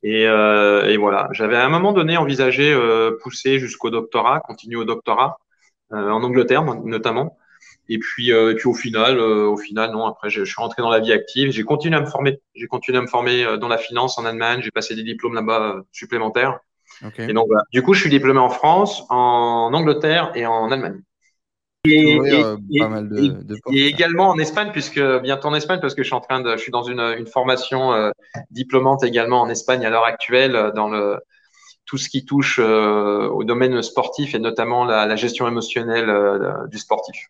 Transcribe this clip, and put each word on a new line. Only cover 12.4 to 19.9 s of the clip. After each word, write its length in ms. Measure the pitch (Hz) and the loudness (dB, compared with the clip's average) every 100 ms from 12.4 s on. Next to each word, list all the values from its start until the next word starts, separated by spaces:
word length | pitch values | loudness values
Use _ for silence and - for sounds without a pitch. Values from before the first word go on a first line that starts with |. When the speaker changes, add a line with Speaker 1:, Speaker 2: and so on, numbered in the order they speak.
| _ | _
Speaker 1:
J'ai 140 | - 117 | -16 -10
continué 300 | 120 - 127 | -8 -2 -2
à 20 | |
me 80 | 120 | 0
former, 360 | 123 120 123 | -2 0 0
euh, 120 | 120 107 | 0 -2
dans 100 | 120 | -2
la 120 | 117 | -4
finance 380 | 113 120 127 120 | -4 -2 -2 -4
en 60 | |
Allemagne. 360 | 113 113 117 123 | -6 -4 -4 -2
J'ai 80 | 117 | -4
passé 240 | 113 110 | -6 -6
des 80 | 110 | -8
diplômes 320 | 110 113 120 | -8 -6 -6
là-bas, 400 | 117 110 113 107 | -4 -2 -2 -2
euh, 80 | 95 95 | -6 -12
supplémentaires. 680 | - 113 120 110 120 131 - _ _ _ - | -20 -8 -4 -2 0 -2 -4 _ _ _ -20
Speaker 2:
Ok. 140 | 107 - | -18 -12
Speaker 1:
Et 140 | 113 | -2
donc 140 | 110 113 | 0 2
voilà. 140 | 107 - | 2 2
Du 100 | 123 | 0
coup, 120 | 131 | 4
je 60 | 196 | 4
suis 100 | 165 | 6
diplômé 280 | 139 135 135 | 4 4 4
en 120 | 123 | 4
France, 540 | - 151 175 202 - - | 2 2 4 2 -2 -2
en 640 | 123 123 120 120 117 117 | 2 4 4 2 0 0
Angleterre 580 | 147 160 | 2 2